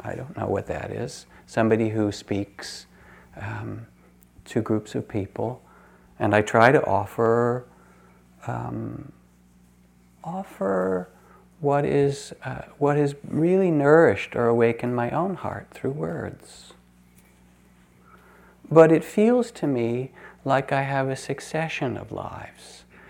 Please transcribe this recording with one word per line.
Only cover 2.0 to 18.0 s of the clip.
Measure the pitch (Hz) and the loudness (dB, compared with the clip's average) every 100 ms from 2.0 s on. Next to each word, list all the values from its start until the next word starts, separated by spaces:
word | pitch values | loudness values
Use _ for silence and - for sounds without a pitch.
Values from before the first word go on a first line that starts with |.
| 104 | -2
speaks, | 101 - 101 101 - - - - - - - - - | -4 -6 -6 -6 -12 -16 -16 -20 -20 -20 -20 -20 -14
um, | 104 107 110 104 113 - - _ _ - - | -10 -10 -10 -12 -14 -20 -20 _ _ -20 -8
to | 127 | -4
groups | 107 107 - 123 | 0 -2 -2 -8
of | 117 | -6
people. | 110 101 - 113 123 - - - - _ - | -6 -6 -6 -8 -8 -16 -20 -20 -20 _ -6
And | 107 | 2
I | 104 | 2
try | 104 117 117 | 4 6 6
to | 143 - | 6 2
offer, | 98 101 - 113 117 120 123 - - - - - _ _ _ - | -2 -2 0 2 2 0 -2 -8 -20 -20 -20 -20 _ _ _ -10
um, | 120 117 117 113 117 - - _ _ _ _ _ _ _ _ _ _ | -10 -8 -8 -10 -12 -16 -20 _ _ _ _ _ _ _ _ _ _
offer | 170 185 196 - 196 190 190 185 180 - - - _ - | -12 -10 -10 -4 -2 0 0 -2 -4 -14 -20 -20 _ -4
what | 143 143 143 | 0 2 2
is, | 143 139 139 - - | 2 2 0 -10 -14
uh, | 131 127 - - | -12 -12 -14 -2
what | 143 147 | 2 2
has | 143 143 - | 0 -2 -6
really | - 165 185 190 | 0 2 4 4
nourished | 156 143 156 160 101 - - | 4 8 8 8 4 -2 0
or | 117 | 2
awakened | 117 117 117 123 123 | 4 4 2 -2 -2
my | 120 | -2
own | 135 185 180 | -2 -4 -4
heart | 98 98 - | -8 -10 -12
through | - 120 | -8 -6
words. | 147 160 165 101 - - - - - _ _ _ _ _ _ _ _ _ _ _ _ | -4 -6 -6 -8 -12 -18 -20 -20 -20 _ _ _ _ _ _ _ _ _ _ _ _